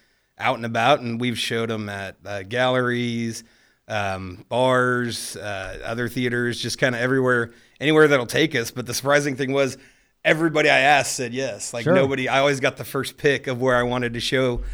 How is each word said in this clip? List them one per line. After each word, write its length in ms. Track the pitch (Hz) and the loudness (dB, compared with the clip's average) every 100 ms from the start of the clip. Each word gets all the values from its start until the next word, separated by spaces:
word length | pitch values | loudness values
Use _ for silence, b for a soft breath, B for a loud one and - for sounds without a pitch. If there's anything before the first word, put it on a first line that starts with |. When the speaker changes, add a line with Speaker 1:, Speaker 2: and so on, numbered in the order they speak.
| b b b b | b b b b
Speaker 1:
out 200 | 113 127 | -4 -2
and 80 | 117 | -4
about. 340 | 113 117 147 | 0 2 2
And 220 | 120 113 | 0 -4
we've 180 | 123 117 | -4 -4
showed 320 | - 120 113 | -4 -4 -2
'em 160 | 110 104 | -4 -6
at, 300 | 101 98 - 92 | -8 -10 -12 -10
uh, 180 | 101 | -10
galleries, 1000 | 95 120 127 127 123 120 120 117 117 113 - b b b - | -6 -2 0 2 0 0 -2 -2 -4 -6 -14 b b b -8
um, 560 | 110 101 95 95 90 - | -4 -4 -4 -8 -14 -6
bars, 880 | 120 127 127 127 123 120 110 - 101 | 0 2 4 2 0 -2 -6 -10 -10
uh, 420 | 104 98 95 95 - | -10 -8 -10 -10 -8
other 240 | 113 120 | -4 -4
theaters, 500 | 127 123 120 120 117 | -2 -2 0 -2 -4
just 180 | 120 - | -6 -2
kinda 220 | 135 120 | -2 0
everywhere, 520 | 127 135 127 123 117 b b b | 0 2 2 2 -2 b b b
anywhere 300 | 139 156 151 | 2 6 6
that'll 160 | 143 120 | 6 2
take 280 | 135 156 | 0 0
us. 160 | 131 117 | 0 -4
But 160 | - 120 | -6 -6
the 80 | |
surprising 440 | 113 131 143 147 131 | -4 2 2 2 -2
thing 160 | 131 | -2
was, 240 | 139 135 - b b b b | 0 0 -2 b b b b
everybody 460 | 160 165 165 151 151 | 0 2 2 2 4
I 120 | 139 | 6
asked 320 | 135 143 123 - | 6 4 2 -4
said 180 | 123 | -6
yes. 400 | 123 131 104 - | -4 -6 -6 -8
Like, 100 | 120 | -4
Speaker 2:
Sure. 120 | 123 156 | 2 4
Speaker 1:
nobody, 340 | 135 135 127 | 4 0 0
I 80 | 131 | 2
always 220 | 143 139 | 2 2
got 180 | 135 127 | 0 -2
the 60 | |
first 340 | 127 139 127 - | -6 -6 -6 0
pick 300 | 151 135 139 | 2 2 -2
of 120 | 123 | -2
where 160 | 131 123 | 2 2
I 60 | |
wanted 320 | 123 123 120 | 2 0 -2
to 60 | 117 | -4
show. 420 | - 131 131 120 B | -2 0 0 -2 B